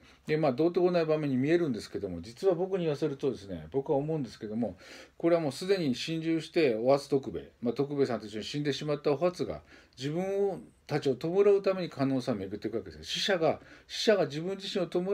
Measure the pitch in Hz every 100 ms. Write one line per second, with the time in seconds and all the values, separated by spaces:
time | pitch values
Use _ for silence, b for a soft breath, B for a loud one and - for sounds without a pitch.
0 | b b - 156 156 123 160 175 180 180
1 | 156 156 147 127 139 175 165 107 - 101
2 | 95 85 90 120 190 170 185 190 165 139
3 | 156 135 143 101 98 87 78 135 139 143
4 | 147 156 117 - 107 107 117 87 B B
5 | B - 170 170 151 127 185 196 151 -
6 | - 165 160 165 156 175 151 110 123 139
7 | - 143 120 82 - - 120 117 143 143
8 | 127 113 107 107 101 147 147 135 151 147
9 | 151 139 180 180 113 76 - B B -
10 | 135 160 190 196 202 160 - _ - 147
11 | 143 123 160 185 208 196 196 185 170 -
12 | 135 135 120 107 95 104 110 110 95 76
13 | 76 - - 185 156 107 B B B -
14 | - 202 147 143 175 196 202 202 170 -
15 | 180